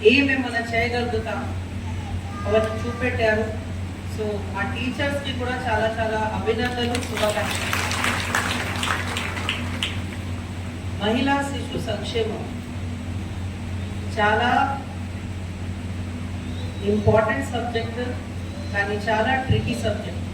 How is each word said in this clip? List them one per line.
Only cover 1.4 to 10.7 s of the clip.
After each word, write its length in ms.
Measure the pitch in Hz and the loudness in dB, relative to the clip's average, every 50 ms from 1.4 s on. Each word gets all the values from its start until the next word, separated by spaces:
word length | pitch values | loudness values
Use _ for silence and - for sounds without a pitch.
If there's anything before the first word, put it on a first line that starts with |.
| 196 - - - - - - - - - - - - - - - - - - - - | -2 -4 -4 -4 -4 -4 -6 -4 -4 -4 -4 -4 -4 -4 -4 -4 -4 -4 -6 -4 0
అవన్నీ 260 | 208 214 220 220 220 226 233 233 | 4 4 4 4 4 0 -2 -2
చూపెట్టారు. 600 | 240 240 - 254 247 247 240 226 220 214 214 220 214 - - - - - - - - - - - - - | -2 -2 0 0 0 2 4 4 4 4 4 2 0 -2 -4 -4 -6 -6 -6 -6 -6 -6 -8 -6 -6 -4
So, 100 | - 214 214 208 202 190 196 196 190 | -2 -2 -2 -2 -2 -4 -4 -2 -2
ఆ 40 | - 247 247 | -2 -2 -2
టీచర్స్‌కి 600 | 240 240 254 247 - 277 285 285 285 - - 240 240 | -2 -2 -2 0 0 0 0 0 0 -2 -2 -2 -2
కూడా 140 | 247 247 254 254 254 | 0 0 -2 -2 0
చాలా 220 | 247 220 214 220 220 220 - | 0 2 2 2 2 2 2
చాలా 220 | 226 220 220 214 214 214 214 214 | 0 0 2 0 0 0 0 0
అభినందనలు, 580 | 208 214 233 226 247 247 240 240 240 240 247 - - - | 2 2 2 2 2 0 0 0 0 0 0 0 -2 -2
శుభాకాంక్షలు. 600 | - 214 214 214 208 214 202 190 - - - - - - - - - - - - - - - - - - - - - - - - - - - - - - - - - - - - - - - - - - - - - - - - - - - - - - - - - - - - - - - - | -2 0 2 2 2 2 0 0 0 -2 -2 0 0 0 0 0 0 0 0 0 0 0 0 2 2 2 2 2 0 0 0 -2 -2 -2 0 0 0 0 0 -2 -2 -2 -2 -2 -2 -2 -2 -2 -2 -2 -2 -2 -2 -2 -2 -2 -2 -4 -4 -4 -6 -6 -4 -4 -4 -4 -4 -6 -6 -6 -6 -6